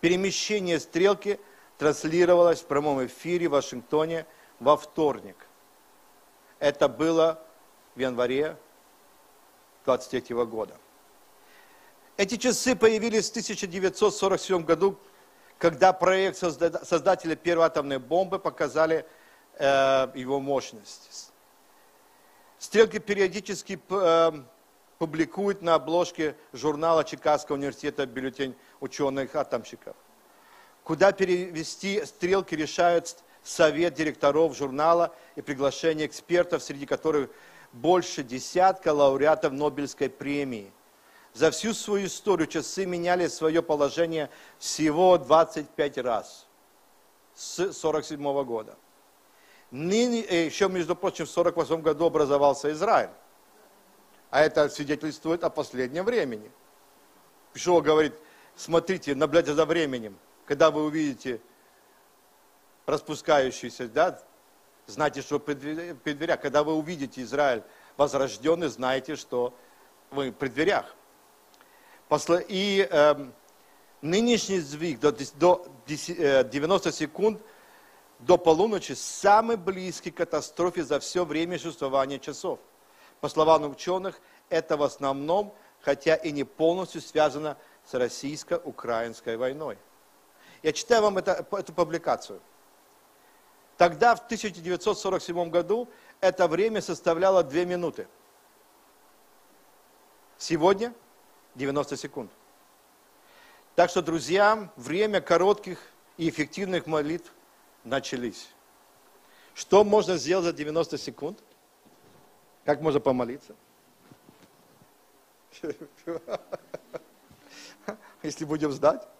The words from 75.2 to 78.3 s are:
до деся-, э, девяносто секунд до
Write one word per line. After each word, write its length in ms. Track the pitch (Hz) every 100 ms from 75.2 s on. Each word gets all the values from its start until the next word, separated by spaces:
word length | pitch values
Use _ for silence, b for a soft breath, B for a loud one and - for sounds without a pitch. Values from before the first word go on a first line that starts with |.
| 135
до 340 | 139 170 180 - - -
деся-, 280 | 151 - 170
э, 280 | 151 135
девяносто 480 | 127 135 156 185 175
секунд 480 | - 151 - 208 214 - b b b b b b _
до 180 | 120